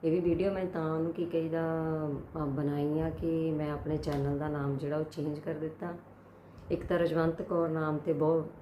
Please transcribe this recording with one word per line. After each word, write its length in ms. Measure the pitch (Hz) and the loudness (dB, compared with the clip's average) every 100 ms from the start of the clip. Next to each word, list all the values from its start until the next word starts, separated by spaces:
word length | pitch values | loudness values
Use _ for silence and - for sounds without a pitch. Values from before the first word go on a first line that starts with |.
ਇਹ 60 | 165 | 4
ਵੀ 100 | 170 | 4
ਵੀਡੀਓ 300 | 175 170 196 | 4 2 2
ਮੈਂ 160 | 190 185 | 0 -2
ਤਾਂ 280 | 175 160 | -2 0
ਉਹਨੂੰ 180 | 160 165 | 0 0
ਕੀ 120 | 165 | -2
ਕਹੀਦਾ, 360 | 170 170 160 165 160 160 160 160 151 143 - 160 | -2 0 0 0 0 0 0 0 -2 -4 -6 -4
ਅਹ, 100 | 147 | -2
ਬਣਾਈ 540 | 139 143 143 147 151 | 0 0 2 2 2
ਆ 100 | 160 | 0
ਕਿ 400 | 160 165 165 160 | 0 0 0 2
ਮੈਂ 200 | 151 151 | 0 -2
ਆਪਣੇ 260 | 147 151 151 | -2 -2 -2
ਚੈਨਲ 420 | 156 143 139 143 | 0 0 0 0
ਦਾ 100 | 151 | 0
ਨਾਮ 280 | 147 139 135 | 0 0 -2
ਜਿਹੜਾ 220 | 143 151 | -2 -2
ਉਹ 60 | |
ਚੇਂਜ 340 | 156 165 151 147 | -2 -2 -4 -4
ਕਰ 160 | - | -4
ਦਿੱਤਾ। 380 | 151 160 156 175 175 - - - - - - - | -4 -4 -6 -8 -8 -14 -20 -20 -20 -20 -20 -6
ਇੱਕ 160 | 131 - | -4 0
ਤਾਂ 120 | 180 | 2
ਰਜਵੰਤ 440 | 170 156 165 165 | 4 4 2 0
ਕੌਰ 260 | - 175 165 | -2 0 2
ਨਾਮ 280 | 160 156 151 | 2 0 0
'ਤੇ 160 | 151 | 0
ਬਹੁਤ 380 | 147 156 165 156 - | 2 4 4 0 -8